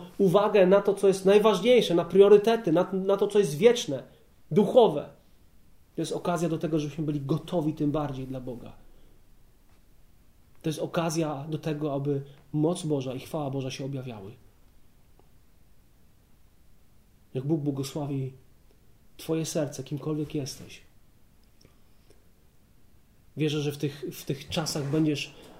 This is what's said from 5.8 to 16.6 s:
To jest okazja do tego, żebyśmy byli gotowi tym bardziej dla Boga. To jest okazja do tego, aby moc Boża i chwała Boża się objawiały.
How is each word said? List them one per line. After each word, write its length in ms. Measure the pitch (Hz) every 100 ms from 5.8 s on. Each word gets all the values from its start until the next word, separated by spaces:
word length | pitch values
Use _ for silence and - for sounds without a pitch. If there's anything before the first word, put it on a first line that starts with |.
| _
To 80 | -
jest 100 | 160
okazja 360 | - - 175 170
do 100 | 160
tego, 200 | 170 156
żebyśmy 260 | 147 156
byli 160 | 151 147
gotowi 540 | 135 156 - 175 151
tym 160 | 151 147
bardziej 360 | 151 147 131 131
dla 140 | 135
Boga. 320 | 123 120 110 - - - - - - - - _ _ _ _ _ - _ _ _ _ -
To 60 | 165
jest 100 | 156
okazja 680 | 170 180 165 160 156 139 156
do 100 | 156
tego, 360 | 165 147 151
aby 280 | 139 143 139 139 - -
moc 300 | 151 151 180
Boża 320 | 156 143 127
i 60 | 127
chwała 300 | - 160 143
Boża 200 | 135 131
się 140 | 127
objawiały. 480 | 139 139 127 107 98 135 - _ _ _ - _ _ _ - _ _ _ _ _ _ _ _ _ _ _ _ _